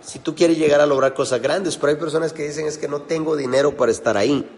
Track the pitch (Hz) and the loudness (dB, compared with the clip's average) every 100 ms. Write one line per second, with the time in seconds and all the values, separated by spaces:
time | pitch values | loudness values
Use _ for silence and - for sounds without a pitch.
0 | - - - 156 170 160 156 143 147 135 | -18 -10 -6 2 2 4 4 4 4 4
1 | 135 131 127 127 135 175 180 - 143 151 | 2 0 -2 0 0 -2 -2 -2 0 0
2 | 160 160 160 - 147 151 151 147 151 143 | -2 -2 -2 -6 -8 -6 -6 -6 -6 -6
3 | 143 160 160 151 131 131 143 143 120 110 | -4 -4 -2 -2 0 2 2 2 0 2
4 | 117 104 113 139 - | 0 2 2 0 -4